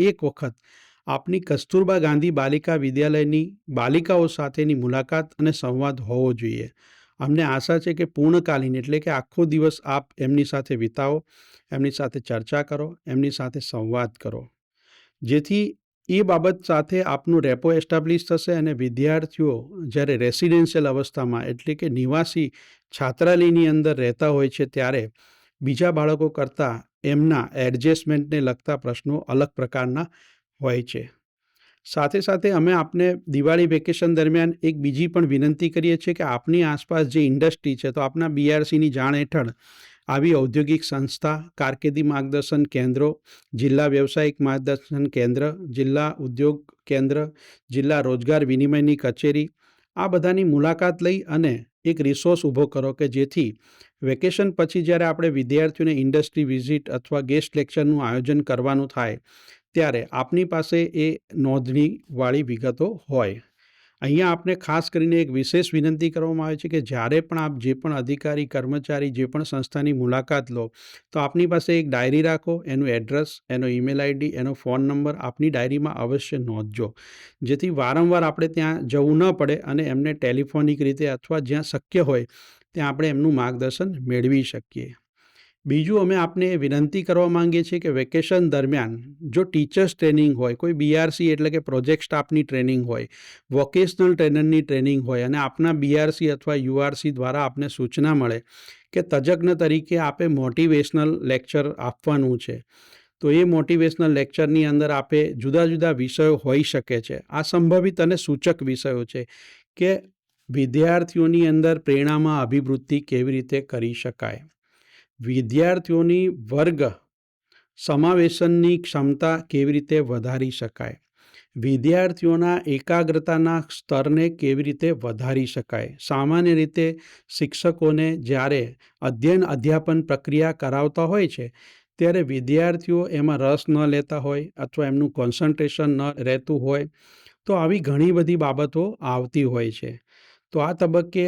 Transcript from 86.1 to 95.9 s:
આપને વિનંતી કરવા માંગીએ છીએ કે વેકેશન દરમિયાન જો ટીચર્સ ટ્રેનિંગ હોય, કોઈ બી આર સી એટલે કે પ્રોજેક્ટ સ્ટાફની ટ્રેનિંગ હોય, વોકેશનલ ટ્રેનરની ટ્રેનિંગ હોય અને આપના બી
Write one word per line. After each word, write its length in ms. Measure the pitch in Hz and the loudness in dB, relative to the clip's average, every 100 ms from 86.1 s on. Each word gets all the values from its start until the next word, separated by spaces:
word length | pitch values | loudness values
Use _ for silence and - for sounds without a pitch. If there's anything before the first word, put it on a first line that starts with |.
| 190 | 2
આપને 300 | 165 180 185 175 | 0 0 0 0
વિનંતી 420 | 139 143 147 190 | 0 0 0 0
કરવા 260 | 180 175 175 | 0 2 2
માંગીએ 340 | 170 170 170 | 2 2 2
છીએ 140 | 165 175 | 0 -4
કે 100 | 165 | -2
વેકેશન 520 | 131 131 165 160 185 170 | -2 0 0 2 2 2
દરમિયાન 440 | 139 135 143 113 117 131 143 160 | 2 0 0 -2 -6 -14 -14 -4
જો 120 | 120 | -2
ટીચર્સ 500 | 185 160 147 - 190 | 0 0 0 2 0
ટ્રેનિંગ 420 | - 156 151 151 127 | 2 2 4 4 2
હોય, 200 | 123 120 | -2 -2
કોઈ 200 | 170 156 | -4 -2
બી 140 | 147 156 | 2 2
આર 140 | 160 | 0
સી 140 | - 165 | 0 0
એટલે 220 | 151 151 | 2 0
કે 100 | 156 | -2
પ્રોજેક્ટ 460 | 147 131 127 156 - | -2 -2 0 0 0
સ્ટાફની 380 | 151 - 156 | -4 0 0
ટ્રેનિંગ 400 | 147 131 127 127 | 0 -2 0 0
હોય, 240 | 120 117 117 - - - - | -2 -6 -8 -14 -20 -20 -4
વોકેશનલ 640 | 135 139 180 185 - 185 | -2 0 2 0 2 2
ટ્રેનરની 480 | 175 156 147 156 160 | 4 2 4 4 2
ટ્રેનિંગ 400 | 147 139 135 139 | 2 0 0 0
હોય 220 | 120 123 123 | -2 -2 -2
અને 120 | 147 | -2
આપના 360 | 135 - 165 156 | -2 0 0 2
બી 160 | 143 | 2